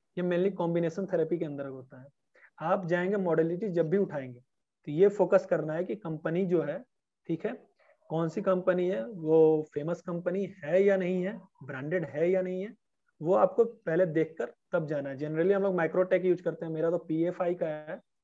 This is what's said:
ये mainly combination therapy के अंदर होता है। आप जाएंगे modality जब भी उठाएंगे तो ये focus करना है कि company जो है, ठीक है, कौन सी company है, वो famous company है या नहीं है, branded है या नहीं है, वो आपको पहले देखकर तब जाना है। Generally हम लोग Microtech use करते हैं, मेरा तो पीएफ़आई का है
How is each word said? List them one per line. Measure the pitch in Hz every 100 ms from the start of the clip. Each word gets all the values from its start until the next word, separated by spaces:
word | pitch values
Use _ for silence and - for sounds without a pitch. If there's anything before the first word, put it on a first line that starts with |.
| _ -
ये |
mainly | 180 175 190
combination | 185 170 170 165 165 190
therapy | 170 156 170
के |
अंदर | 160 143 135
होता | 131 127 131
है। | 139 _ _ _ - -
आप | - 196 175
जाएंगे | 175 180 208
modality | 180 160 165 175 208
जब | 170 160
भी | 196
उठाएंगे | 190 151 131 123 _ _ _ _
तो | -
ये | 147 202
focus | 202 175 190 190
करना | 160 156
है | 156
कि | 185 208
company | 165 156 165 170 196
जो | 170
है, | 147 175 - _ _ _ -
ठीक | 165 214
है, | 247 - _ _ _ _
कौन | 160 165
सी | 185
company | 196 185 185 180 180
है, | 208 233
वो | 202 156 160 156 156 151
famous | 147 151 170
company | - 175 175 185 190 -
है | 147 180
या | 202 190
नहीं | 180 185
है, | 185 226 - _
branded | 131 131 143 180
है | 160 147 175
या | 185
नहीं | 185 185
है, | 208 - _ _ _ _
वो | 151
आपको | 208 190 214
पहले | 226 - - 165 185
देखकर | 156 160 - 233 - _
तब | 175 147
जाना | 151 139
है। | 135
Generally | 151 156 180
हम | 196
लोग | 196
Microtech | 180 160 175 185 185
use | 185 175
करते | 175 160 165
हैं, |
मेरा | 160 165
तो | 175
पीएफ़आई | 175 160 170 175 175
का | 175 165
है | 151 151 202 _ _